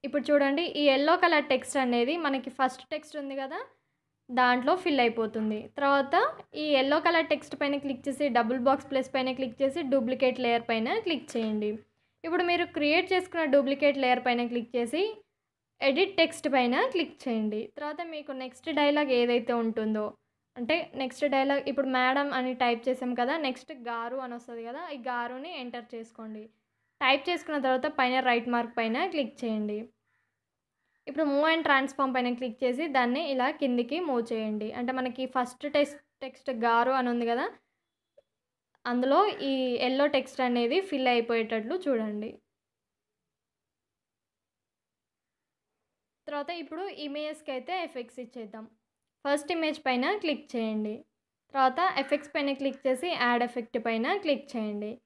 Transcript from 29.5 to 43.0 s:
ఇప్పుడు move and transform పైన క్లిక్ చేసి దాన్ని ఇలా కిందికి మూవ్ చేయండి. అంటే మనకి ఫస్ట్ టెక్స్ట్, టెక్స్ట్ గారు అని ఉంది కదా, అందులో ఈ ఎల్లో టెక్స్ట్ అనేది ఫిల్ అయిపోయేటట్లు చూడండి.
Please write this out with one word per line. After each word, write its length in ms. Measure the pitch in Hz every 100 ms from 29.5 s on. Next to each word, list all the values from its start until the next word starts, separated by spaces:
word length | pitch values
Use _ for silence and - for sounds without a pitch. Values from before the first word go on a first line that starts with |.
| 220 214 208 233 _ _ _ _ _ _ _ _ _ _ _ -
ఇప్పుడు 180 | 277
move 220 | 302 277 311
and 160 | 330
transform 460 | 320 277 269 - 269
పైన 160 | 254 247
క్లిక్ 280 | 247 254 220
చేసి 240 | 254 247 330
దాన్ని 340 | 269 240 254 320
ఇలా 200 | 262 254
కిందికి 440 | 302 277 247 240 311
మూవ్ 220 | 349 247
చేయండి. 440 | 233 226 220 214 214
అంటే 180 | - 247
మనకి 300 | 262 254 247 254
ఫస్ట్ 380 | 262 247 - 294
టెక్స్ట్, 320 | 294 285 285 _ _
టెక్స్ట్ 320 | 262 - - 233
గారు 340 | 233 233 247
అని 160 | 262 247
ఉంది 160 | 240 233
కదా, 200 | 233 370 - _ _ _ _ _ _ _ _ _ _ _ _
అందులో 340 | 240 247 262 294 415 -
ఈ 120 | 277 269 254 240
ఎల్లో 260 | 247 262 285
టెక్స్ట్ 340 | 285 254 -
అనేది 360 | 247 240 240 320
ఫిల్ 280 | 381 277 254
అయిపోయేటట్లు 680 | 240 233 233 220 226 214 370
చూడండి. 520 | 302 240 220 208 220 - _ _ _ _ _ _